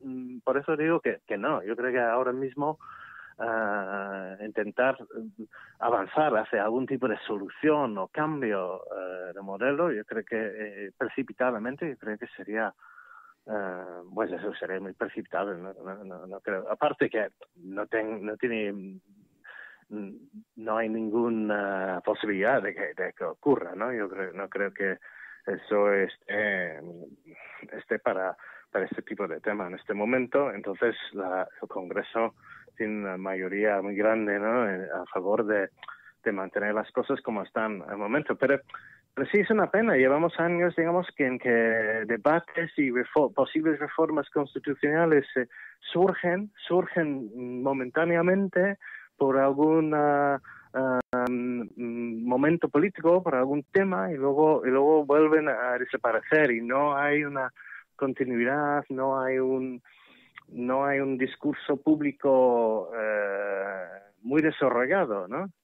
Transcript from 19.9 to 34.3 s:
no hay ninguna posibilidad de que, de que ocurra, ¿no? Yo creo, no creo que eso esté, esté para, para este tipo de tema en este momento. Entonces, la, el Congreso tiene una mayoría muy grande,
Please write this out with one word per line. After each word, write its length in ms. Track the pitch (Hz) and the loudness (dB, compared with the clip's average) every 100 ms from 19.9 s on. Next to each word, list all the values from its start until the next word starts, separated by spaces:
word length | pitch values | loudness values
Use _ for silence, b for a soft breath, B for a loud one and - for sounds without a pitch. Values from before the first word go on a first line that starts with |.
| 107 98 113 - 107 - - | -10 -10 -12 -18 -20 -20 -12
no 200 | 110 110 | -4 -2
hay 120 | 113 | -2
ninguna 1120 | 110 110 113 117 113 107 104 98 95 95 90 - | -2 -2 0 0 0 0 0 -2 -2 -2 -2 -2
posibilidad 560 | 101 107 95 104 131 | -2 -2 0 2 2
de 120 | 101 | 0
que, 200 | 90 98 - | -4 -8 -6
de 180 | 90 | -6
que 100 | - 87 | -6 -8
ocurra, 500 | 78 147 127 87 90 | -2 2 2 0 -6
¿no? 160 | 117 | -4
Yo 160 | 120 98 | -4 -6
creo, 220 | 95 95 | -6 -8
no 140 | 87 98 | -8 -8
creo 240 | 98 98 | -6 -6
que 240 | - 98 92 B B B B - | -4 -4 -4 B B B B -8
eso 460 | 92 - 104 101 | -8 0 2 4
esté, 880 | 101 92 - - 104 104 95 87 78 85 85 85 - - B B B - 101 | 4 0 -4 -6 -2 0 -2 -4 -8 -14 -14 -18 -20 -20 B B B -16 -16
esté 220 | - 107 | -4 -2
para, 380 | 120 95 92 - B B B | 0 -2 -2 -6 B B B
para 140 | 101 92 | -2 -2
este 160 | - | -4
tipo 260 | - 101 92 | -8 -6 -6
de 140 | 78 | -4
tema 260 | 107 104 90 | -4 -4 -6
en 80 | 92 | -8
este 180 | - | -6
momento. 580 | 101 107 127 123 135 139 | -2 0 0 2 0 0
Entonces, 420 | 104 104 95 117 - - | -2 -8 -2 -2 -2 -8
la, 360 | 98 92 92 90 - | -8 -4 -4 -4 -8
el 60 | 107 | -10
Congreso 640 | 98 90 92 - 113 113 B B B B - | -10 -6 -6 -4 -2 -2 B B B B -8
tiene 240 | 110 107 | -4 -4
una 140 | 98 92 | -6 -6
mayoría 640 | 95 95 92 101 107 98 | -6 -4 -4 0 2 2
muy 140 | 101 101 | 0 0
grande, 440 | 107 113 104 | 2 2 2